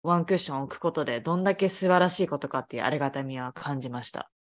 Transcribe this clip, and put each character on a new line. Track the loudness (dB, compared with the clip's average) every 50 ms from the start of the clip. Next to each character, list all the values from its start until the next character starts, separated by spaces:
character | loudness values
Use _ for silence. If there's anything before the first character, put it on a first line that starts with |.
| 0
ワ | 2 2 2
ン | 4
ク | 2 2
ッ |
シ | 0 0 -2
ョ | -4
ン | -4
置 | -6 -6 -6
く | -4
こ | -4 -2
と | 0 0 -2
で | -2 -2 -2
ど | -2 0 0
ん | 2 2
だ | 2 2
け | 2 2 0
素 | 0 0 4
晴 | 6 6 6
ら | 6 6
し | 4 2
い | 0
こ | 0 0 -4
と | -4
か | -4 -4 -4
っ | -4
て | -4 -4
い | -2
う | -2
あ | 0
り | 0 0
が | 0 -2
た | -2 -4 -6
み | -6 -6 -6
は | -8 -8
感 | -10 -8 -6 -6 -6 -4
じ | -6 -6
ま | -8 -8 -8
し | -8
た。 | -8 -10 -10 -12 _ _